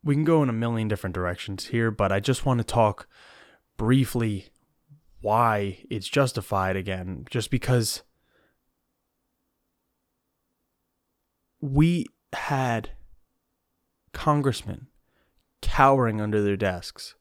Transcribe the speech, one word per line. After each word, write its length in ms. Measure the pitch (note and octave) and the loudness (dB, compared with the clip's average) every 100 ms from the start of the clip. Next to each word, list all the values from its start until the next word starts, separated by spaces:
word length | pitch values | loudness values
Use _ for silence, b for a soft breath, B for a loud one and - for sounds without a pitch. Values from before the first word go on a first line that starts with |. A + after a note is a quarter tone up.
We 120 | D3+ | 0
can 100 | C#3+ | 2
go 180 | D#3 D#3+ | 4 4
in 60 | C#3 | 4
a 60 | |
million 340 | A2+ A#2 A#2 A2 | 0 0 0 -2
different 260 | G#2 F#2+ | -2 -4
directions 520 | F#2 F2+ F#2 - F#2+ - | -4 -4 -4 -8 -10 -4
here, 240 | A#2+ A2+ | 0 0
but 200 | G#2+ G2 | 0 0
I 100 | G2 | 2
just 260 | G2+ B2+ - | 0 0 0
want 120 | A#2+ | 0
to 60 | |
talk 440 | A2 A#2+ A2 G2+ - B B B B B _ - | 0 2 2 0 -14 B B B B B _ -4
briefly 720 | A2+ C3 B2+ B2+ A2+ G2+ - _ _ _ _ - _ - | 2 4 2 0 -2 -4 -10 _ _ _ _ -20 _ -10
why 640 | G#2 A2 A#2 G#2+ G2+ F#2 - | 0 2 4 2 -2 -6 -8
it's 180 | G#2+ - | -8 -2
justified 680 | - C3 - - G2 F#2+ F#2+ | 0 0 -2 -4 -2 0 -2
again, 500 | F#2+ F#2+ F#2 E2 - | -4 -6 -8 -10 -8
just 220 | B2 - | -6 -2
because 520 | B2 - B2 A2 - _ _ _ _ _ _ _ _ _ _ _ _ _ _ _ _ _ _ _ _ _ _ _ _ _ _ _ _ _ _ _ _ _ _ _ _ | -2 2 2 0 -6 _ _ _ _ _ _ _ _ _ _ _ _ _ _ _ _ _ _ _ _ _ _ _ _ _ _ _ _ _ _ _ _ _ _ _ _
we 460 | C#3+ C3+ D#3+ F3 - _ _ | -2 4 4 2 -4 _ _
had 580 | - - C#3 C3 A2+ - - - - _ _ _ _ _ _ _ _ _ | -10 -4 -2 0 -2 -6 -16 -20 -20 _ _ _ _ _ _ _ _ _
congressmen 760 | - - D3 C#3 A#2 - F#2 B2+ _ _ _ _ _ _ _ | -6 0 2 0 -2 -8 -14 -16 _ _ _ _ _ _ _
cowering 600 | - - C3+ C#3 A#2+ G#2+ | -2 4 4 6 2 0
under 220 | G#2+ G#2+ | 0 0
their 140 | G2+ G2 | 0 0
desks 580 | G2+ F2+ - - - - | -2 -2 -10 -16 -20 -20